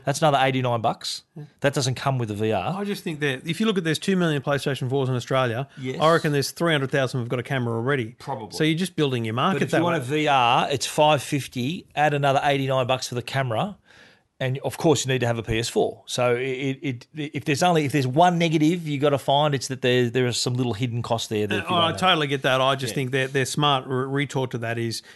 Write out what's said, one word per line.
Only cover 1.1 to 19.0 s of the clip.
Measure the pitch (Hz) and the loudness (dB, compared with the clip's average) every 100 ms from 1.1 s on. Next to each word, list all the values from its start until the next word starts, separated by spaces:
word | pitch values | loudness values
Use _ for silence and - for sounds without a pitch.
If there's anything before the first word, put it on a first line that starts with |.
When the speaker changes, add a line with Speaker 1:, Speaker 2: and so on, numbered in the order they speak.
| - - - | -10 -12 -20
Speaker 2:
Yeah. | 147 _ | -20 _
Speaker 1:
That | 143 | 0
doesn't | 143 127 123 | 0 -2 -2
come | 139 131 | -2 -2
with | 113 | -2
the | |
V | 104 110 | -2 0
R. | 104 92 185 | 0 -2 -4
Speaker 2:
I | |
just | 202 202 | -4 -6
think | 190 147 | -6 -4
that | 147 131 156 | -2 -4 -4
if | 160 | -2
you | 220 | 0
look | 190 | 0
at, | |
there's | 160 147 | 0 -2
two | - 190 | 0 2
million | 170 147 | 2 0
PlayStation | 151 143 - 131 127 | 0 -2 0 -4 -2
fours | 139 131 | 0 0
in | 127 | -2
Australia. | - 135 127 113 135 - | 0 0 0 -2 -8 -10
Speaker 1:
Yes. | 131 131 | -8 0
Speaker 2:
I | 151 | 4
reckon | 165 160 | 4 2
there's | 143 135 | 0 -2
three | - 170 | -2 0
hundred | 151 135 | 0 0
thousand | 147 127 135 | 0 0 -2
have | 120 | -4
got | 127 | -4
a | |
camera | 117 135 120 | -2 -2 -2
already. | 117 120 143 110 117 | -2 0 -2 -2 -8
Speaker 1:
Probably. | - 127 107 - | -10 -10 -8 -2
Speaker 2:
So | |
you're | 156 165 | 0 0
just | 185 - | -2 0
building | 143 127 113 | 0 0 -2
your | |
market | 117 160 190 | 0 0 0
Speaker 1:
But | |
if | 180 | 0
Speaker 2:
that | 160 | 2
Speaker 1:
you | |
want | 170 165 | 2 0
Speaker 2:
way. | 123 151 | 0 0
Speaker 1:
a | |
V | 147 | 2
R, | 139 120 139 - | 4 6 4 2
it's | 139 - | -2 -2
five | - 151 151 | 4 4 4
fifty, | - 143 - 131 123 180 - | 0 -4 -4 -4 -4 -6 -8
add | - 151 | 0 0
another | 147 139 135 | 2 2 2
eighty-nine | 147 143 135 131 123 | 2 0 0 0 0
bucks | 127 - | -2 -2
for | 123 | -6
the | |
camera. | - 135 131 110 185 196 _ - - _ _ - | -4 -4 -2 -2 -4 -6 _ -20 -20 _ _ -6
And | 131 135 | -4 -4
of | 139 - | -6 0
course, | 170 135 | 2 2
you | 131 | 2
need | 131 | 0
to | 117 | 0
have | 117 | -2
a | |
P | 110 113 | -2 -2
S | 117 | 0
four. | 214 - - - | 0 0 -2 -8
So | - 123 120 | 0 2 2
it, | 135 131 139 135 | -2 -4 -4 -4
it, | 143 120 - 151 | -4 -8 -10 -10
it, | 147 | -8
if | 147 | -6
there's | 139 139 | -2 2
only, | 180 165 147 | 4 2 2
if | |
there's | 147 127 | 0 2
one | 135 175 170 | 4 4 4
negative | 170 160 156 180 160 | 2 4 2 2 -2
you | 143 | 0